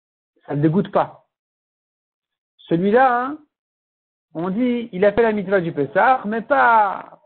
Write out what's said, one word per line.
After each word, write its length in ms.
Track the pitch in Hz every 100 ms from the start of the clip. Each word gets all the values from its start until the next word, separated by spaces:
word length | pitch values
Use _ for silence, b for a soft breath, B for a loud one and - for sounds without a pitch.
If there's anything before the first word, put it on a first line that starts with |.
| _ _ _ _ -
ça 80 |
ne 80 | 143
dégoûte 300 | 160 185 -
pas. 340 | 180 143 - _ _ _ _ _ _ _ _ _ _ _ _ _ _
Celui-là, 640 | - 165 196 233 262 240
hein, 140 | 254 302 _ _ _ _ _ _ _ _ _
on 160 | 156 185
dit, 380 | 196 247 240 233
il 120 | 180
a 80 | 202
fait 100 | 208
la 100 | 226
mitzvah 280 | 208 185 196
du 120 | 170
Pessah, 480 | 151 139 185 233 254 208
mais 160 | 226
pas, 800 | - 277 247 226 202 - - -